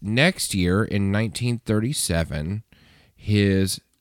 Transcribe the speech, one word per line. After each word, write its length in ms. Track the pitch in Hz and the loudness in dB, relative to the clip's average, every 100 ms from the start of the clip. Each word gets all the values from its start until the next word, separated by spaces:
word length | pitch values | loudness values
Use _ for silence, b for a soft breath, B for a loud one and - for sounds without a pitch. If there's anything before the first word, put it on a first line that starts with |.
next 540 | 101 117 165 - - | -2 2 2 2 -2
year, 280 | 98 87 95 | 0 2 2
in 280 | 110 101 98 | 2 0 0
nineteen 460 | 104 113 - 120 117 | 0 -2 -4 -4 -4
thirty-seven, 1040 | - 107 113 147 - 85 78 73 78 104 - b b b b | 0 0 0 -2 -2 0 -2 -4 -6 -6 -10 b b b b
his, 640 | b - 104 101 95 95 - _ _ | b 0 2 4 2 0 -4 _ _